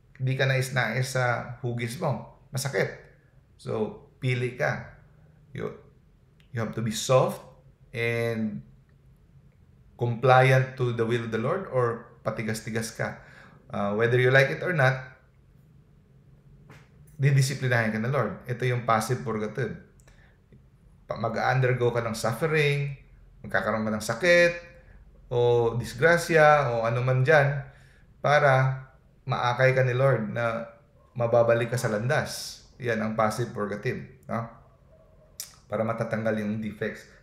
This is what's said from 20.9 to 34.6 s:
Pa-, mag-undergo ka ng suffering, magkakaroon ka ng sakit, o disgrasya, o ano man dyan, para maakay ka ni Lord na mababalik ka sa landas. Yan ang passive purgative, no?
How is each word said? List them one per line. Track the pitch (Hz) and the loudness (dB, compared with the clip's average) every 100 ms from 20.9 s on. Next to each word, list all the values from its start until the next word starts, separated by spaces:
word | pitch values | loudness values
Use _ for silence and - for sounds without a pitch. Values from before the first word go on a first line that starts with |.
| _ - | _ -12
Pa-, | - | -6
mag-undergo | 113 110 113 131 131 127 120 | -4 -2 0 2 2 2 0
ka | 117 117 | 0 -4
ng | |
suffering, | 107 110 - 160 156 143 143 143 139 - - - - | -2 -4 -2 0 2 2 0 -4 -8 -18 -20 -20 -18
magkakaroon | 107 98 104 110 110 | -4 -2 0 -2 -2
ka | 107 | -4
ng | - | -4
sakit, | 113 175 175 170 - - - - - - - - | 0 4 6 6 2 -12 -20 -20 -20 -20 -20 -4
o | 123 120 120 117 117 | 0 2 4 2 -2
disgrasya, | 107 117 160 170 - 160 151 147 131 117 | -6 2 4 4 4 6 8 6 4 0
o | 113 | 0
ano | 123 | 0
man | 127 127 131 | 0 2 6
dyan, | 156 139 143 - - - _ _ _ | 6 4 0 -8 -18 -20 _ _ _
para | 139 147 147 131 131 131 - - _ _ - | 2 4 6 4 2 -2 -10 -20 _ _ -6
maakay | 123 123 123 131 | -2 0 2 4
ka | 131 | 4
ni | 131 123 | 2 2
Lord | 135 117 104 | 2 2 -2
na | 117 117 113 113 - _ _ _ - | -4 -4 -4 -8 -16 _ _ _ -4
mababalik | 117 120 117 117 120 | 2 4 4 2 0
ka | 123 | -2
sa | 120 | -2
landas. | 107 120 147 107 - - - - - | -2 0 -2 -2 -8 -12 -16 -20 -8
Yan | 117 110 | -4 -2
ang | 110 110 | -2 0
passive | 110 110 117 | 0 0 -6
purgative, | 104 101 104 127 98 - - - | -4 -6 -4 -6 -6 -10 -16 -8
no? | 113 120 - | -8 -8 -14